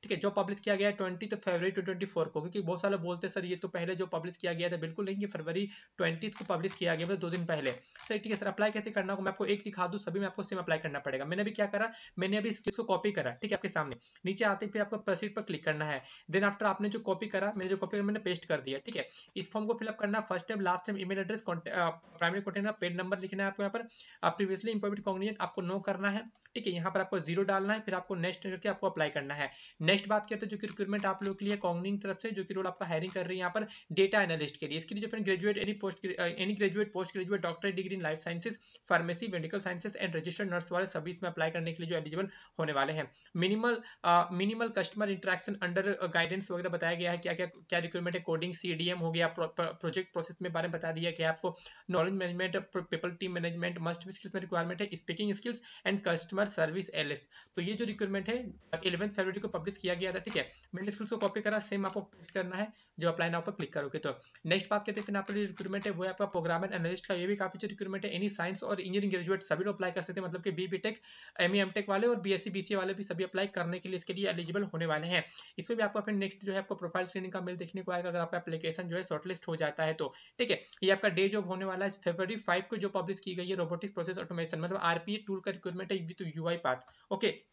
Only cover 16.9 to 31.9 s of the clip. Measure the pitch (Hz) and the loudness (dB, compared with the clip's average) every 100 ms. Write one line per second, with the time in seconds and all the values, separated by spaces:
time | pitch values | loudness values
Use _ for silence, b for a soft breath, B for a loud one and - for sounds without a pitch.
16.9 | 220 226 185 214 196 196 214 185 190 185 | 0 0 0 2 0 0 0 0 0 0
17.9 | 208 202 214 202 175 - 151 135 135 - | 0 2 0 0 -2 0 0 0 -4 -4
18.9 | 175 127 B B - 190 214 214 226 220 | -6 -6 B B -8 -4 -2 0 0 0
19.9 | 220 208 214 220 185 170 220 185 180 - | -2 0 0 0 -2 0 0 2 2 0
20.9 | 202 185 196 190 214 - 170 - 185 170 | -2 0 0 0 -2 -2 -4 -2 2 2
21.9 | 165 - - 170 190 196 190 208 214 175 | 0 -14 0 2 2 -2 0 0 0 -2
22.9 | 175 185 190 190 190 196 196 202 233 233 | 0 0 0 -2 0 0 0 -2 -2 -6
23.9 | B B B 180 190 196 190 220 214 202 | B B B 2 4 0 2 0 0 0
24.9 | 202 202 190 202 208 180 - 175 190 196 | 0 -2 0 -2 -2 -4 -2 -2 0 0
25.9 | 190 202 202 233 _ _ - 214 175 175 | 0 2 0 -4 _ _ -4 -2 0 2
26.9 | 190 190 190 151 170 196 196 190 220 214 | 2 2 0 0 2 4 4 4 0 0
27.9 | 185 - 185 175 196 196 185 208 185 196 | -2 -2 -2 0 -2 -6 -2 -2 0 0
28.9 | 165 151 147 139 147 143 B B B 156 | 2 2 2 -4 -2 -4 B B B 4
29.9 | 202 202 214 208 214 214 208 208 - 190 | 4 4 0 2 -4 -4 -4 -6 -4 -2
30.9 | 202 202 190 196 196 202 202 185 170 185 | 2 2 0 -2 -2 0 0 2 0 0